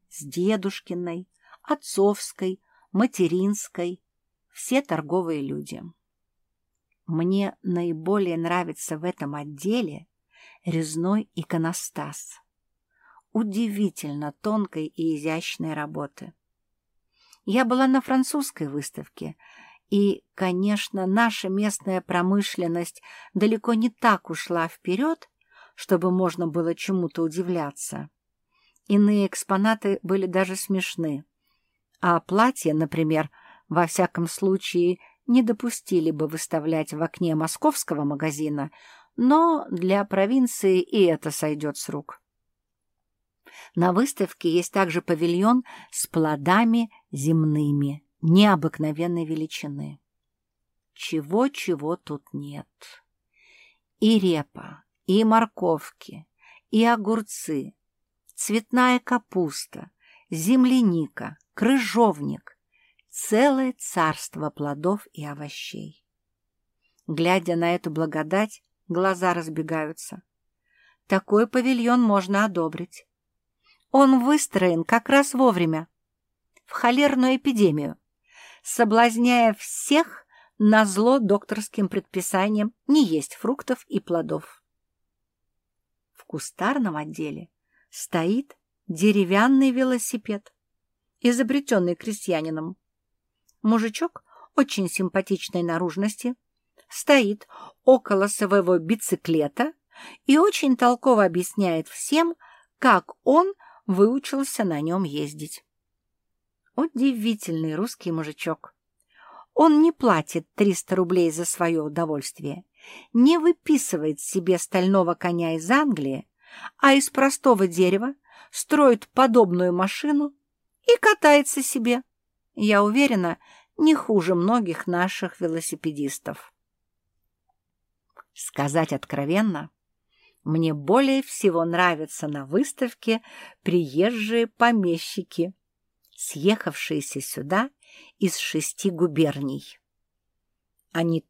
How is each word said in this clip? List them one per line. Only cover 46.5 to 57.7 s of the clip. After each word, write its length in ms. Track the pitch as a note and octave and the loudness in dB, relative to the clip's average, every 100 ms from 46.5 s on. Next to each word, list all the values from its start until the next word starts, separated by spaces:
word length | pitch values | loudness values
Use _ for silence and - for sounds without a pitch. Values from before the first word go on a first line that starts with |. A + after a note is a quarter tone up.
| G3 A#3 A#3 A3+ _ - | 2 4 2 -2 _ -14
земными 920 | C#3 D3 D#3+ D#3 D3+ D3 C#3+ C#3+ D3 _ - | -4 0 2 2 0 0 0 -2 -6 _ -4
необыкновенной 1000 | D#3+ F3+ G#3 F3 D#3 - D#3 D3+ E3+ E3+ | 4 6 6 4 -2 -4 -6 -4 -4 -4
величины. 800 | D#3 D#3+ D#3 - D3 C#3+ D3 C#3+ _ _ _ _ _ _ _ _ _ | -4 -6 -6 -10 -10 -10 -12 -14 _ _ _ _ _ _ _ _ _
Чего-чего 1000 | - - D#3+ D3 G#3 C4+ C#4 - D#3 D3+ E3+ | -16 -6 -6 -2 0 0 -2 -4 -4 -4 -6
тут 280 | - D3 _ | -8 -12 _
нет. 340 | C#3+ C#3+ C#3+ - _ - - _ _ _ _ _ _ _ _ _ - | -14 -12 -16 -18 _ -20 -20 _ _ _ _ _ _ _ _ _ 0
И 180 | G#3+ A3 | 2 4
репа, 640 | F#3 D#3+ - - - - _ _ - | 2 0 -4 -14 -20 -20 _ _ 0
и 180 | G3 | 2
морковки, 1040 | A3 A3+ A3+ - F3+ D#3 - _ - D#3 - _ _ _ - | 4 4 2 -2 -2 -2 -4 _ -20 -20 -20 _ _ _ -2
и 120 | A3 | 2
огурцы, 920 | A#3 A#3 G3+ A3+ G#3+ - - D3 C3+ | 2 2 0 -2 -4 -12 -6 -6 -6